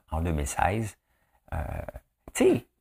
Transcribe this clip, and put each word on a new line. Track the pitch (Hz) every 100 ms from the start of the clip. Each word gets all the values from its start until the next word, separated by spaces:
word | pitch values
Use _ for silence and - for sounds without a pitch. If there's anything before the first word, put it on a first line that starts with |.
| -
en | 78
deux | 85
mille | 78 71
seize. | - 85 107 107 - _ _ _ _ -
Euh, | 82 - 50 - - _ _ -
tu | - 359
sais, | 302 - _